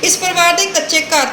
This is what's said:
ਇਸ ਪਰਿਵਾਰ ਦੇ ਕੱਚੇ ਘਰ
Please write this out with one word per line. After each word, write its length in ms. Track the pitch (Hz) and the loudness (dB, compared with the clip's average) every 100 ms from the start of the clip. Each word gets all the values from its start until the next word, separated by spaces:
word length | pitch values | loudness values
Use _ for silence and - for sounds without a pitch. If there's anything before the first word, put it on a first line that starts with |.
ਇਸ 140 | 349 - | 0 0
ਪਰਿਵਾਰ 360 | 370 359 339 | -2 2 2
ਦੇ 120 | 339 - | 2 0
ਕੱਚੇ 340 | 330 - 320 | -2 0 -2
ਘਰ 260 | 302 311 262 | 0 0 -2